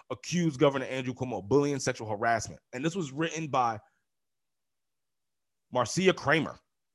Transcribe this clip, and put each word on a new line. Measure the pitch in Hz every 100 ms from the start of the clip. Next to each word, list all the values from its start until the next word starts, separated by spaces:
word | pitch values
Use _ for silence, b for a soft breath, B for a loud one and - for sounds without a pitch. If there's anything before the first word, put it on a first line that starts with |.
| b
accused | 127 - 175 165 131
Governor | 147 135
Andrew | 113 131 127
Cuomo | 123 127 107
of | 101
bullying | 139 143
and | 139
sexual | 139 127 107
harassment. | 101 117 113 - 71 _
And | 127
this | 151
was | 190 147
written | 131 160 156 160
by | 135 123 208 - _ _ _ _ _ _ _ _ _ _ _ _ _ _ _ _ _ _
Marcia | 123 120 170 185
Kramer. | - 135 160 107 - _ _ _